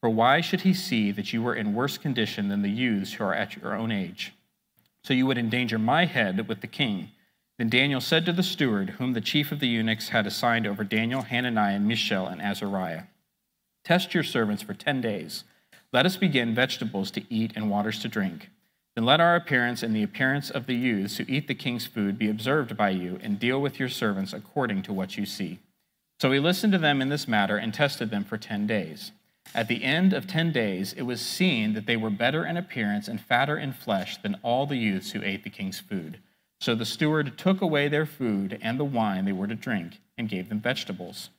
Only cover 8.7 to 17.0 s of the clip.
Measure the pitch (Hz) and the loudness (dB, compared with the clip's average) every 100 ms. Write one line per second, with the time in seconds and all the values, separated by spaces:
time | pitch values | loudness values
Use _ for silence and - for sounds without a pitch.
8.7 | 104 95 - 127 117 104 151 143 147 135 | 2 -2 -2 -2 -2 0 0 0 -2 0
9.7 | 117 110 110 - 120 104 - 120 113 107 | 2 0 -2 0 0 0 0 2 2 0
10.7 | 101 101 110 113 131 110 123 123 110 104 | -2 0 0 0 -2 -2 -2 0 2 2
11.7 | 101 104 117 - 101 92 90 101 98 104 | 2 2 2 0 0 -2 -4 -6 -4 -4
12.7 | 98 90 82 92 _ _ _ _ _ _ | -2 -4 -6 -10 _ _ _ _ _ _
13.7 | _ - 175 185 175 147 123 107 104 - | _ 2 2 2 -2 0 0 0 0 -6
14.7 | 98 - 135 120 101 80 - - _ _ | -6 -2 0 -2 -4 -6 -12 -14 _ _
15.7 | - _ 123 165 185 190 139 117 113 127 | -20 _ 2 4 4 2 4 2 2 2
16.7 | - 117 101 | 0 -4 -4